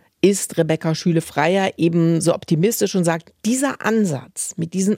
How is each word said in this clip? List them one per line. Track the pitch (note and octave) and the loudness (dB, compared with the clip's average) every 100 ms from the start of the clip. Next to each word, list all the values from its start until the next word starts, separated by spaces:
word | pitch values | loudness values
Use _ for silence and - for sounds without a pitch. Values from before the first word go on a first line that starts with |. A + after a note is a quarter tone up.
| _ _ | _ _
ist | F#3 G3+ - - | 2 2 -2 -2
Rebecca | D#3+ D#3+ E3 | 0 0 -2
Schüle-Freier | D#3+ F3+ E3 - - D#3 F#3+ F#3+ - | -2 0 0 0 0 2 2 0 0
eben | E3 E3+ E3 E3 | 0 2 2 2
so | D3+ | 2
optimistisch | - - D#3+ F#3+ A#3 G3+ | 0 0 0 0 0 -2
und | G3 | 0
sagt, | E3+ E3 - _ | 0 -2 -6 _
dieser | G#3+ B3+ C#4 - | -4 -2 -2 -2
Ansatz | - A3 G3+ C3+ - - - - | -2 0 0 -2 -8 -12 -10 -6
mit | E3+ | -6
diesen | F#3 F#3+ | -2 -2